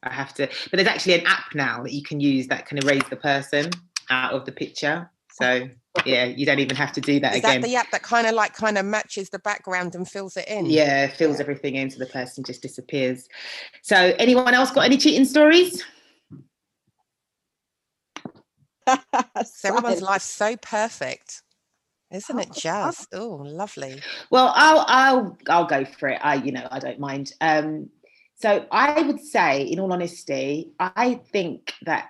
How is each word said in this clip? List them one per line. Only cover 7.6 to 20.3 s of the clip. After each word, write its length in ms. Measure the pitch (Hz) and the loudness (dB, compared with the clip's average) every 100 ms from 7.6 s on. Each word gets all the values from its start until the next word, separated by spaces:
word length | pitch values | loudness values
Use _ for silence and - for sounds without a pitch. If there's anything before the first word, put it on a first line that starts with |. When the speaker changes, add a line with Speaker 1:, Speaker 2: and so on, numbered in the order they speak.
Speaker 2:
the 120 | 240 247 | 0 -2
app 140 | - | -2
that 140 | 196 | -6
kinda, 260 | - 233 226 | 0 0 2
like, 240 | 226 208 - | 0 -2 -2
kinda 260 | 214 208 | -2 0
matches 460 | 196 214 - - 190 | -2 -4 -6 -10 -10
the 80 | 190 | -8
background 540 | 208 202 - 180 180 175 | -6 -6 -6 -6 -6 -8
and 120 | 180 | -10
fills 280 | 202 196 180 | -10 -10 -10
it 100 | - | -8
in? 200 | 214 170 | -4 2
Speaker 1:
Yeah, 400 | 156 147 139 135 | 4 4 2 0
fills 280 | - 160 139 | 2 0 0
Speaker 2:
Yeah. 40 | |
Speaker 1:
everything 320 | 139 139 143 135 | -4 -6 -6 -4
in 140 | 135 | -6
so 80 | 131 | -8
the 80 | 127 | -10
person 380 | 131 123 - | -8 -10 -12
just 180 | 131 123 | -14 -12
disappears. 680 | - - - 147 127 127 - - - - - - | -14 -16 -8 -4 -2 -4 -12 -18 -16 -14 -16 -18
So 320 | - 196 180 - | 2 4 4 4
anyone 360 | 233 247 247 | 4 6 6
else 160 | 247 262 | 4 4
got 120 | 269 | 4
any 120 | 233 269 | 4 4
cheating 280 | 302 247 | 4 4
stories? 580 | 269 285 302 339 359 - - _ _ _ _ - - _ _ _ _ _ _ _ _ _ _ _ _ _ _ _ _ - - _ _ _ _ _ - | 4 8 8 8 6 -2 -12 _ _ _ _ -20 -20 _ _ _ _ _ _ _ _ _ _ _ _ _ _ _ _ -18 -18 _ _ _ _ _ 0
Speaker 2:
<laughs> 0 | |
Everyone's 640 | 262 _ 254 247 - 262 - | 0 _ -4 -4 -6 -8 -4
Speaker 3:
Silence. 440 | 196 220 233 180 | -2 0 0 -2
Speaker 2:
life's 220 | 190 196 | 0 -2
so 320 | - | -4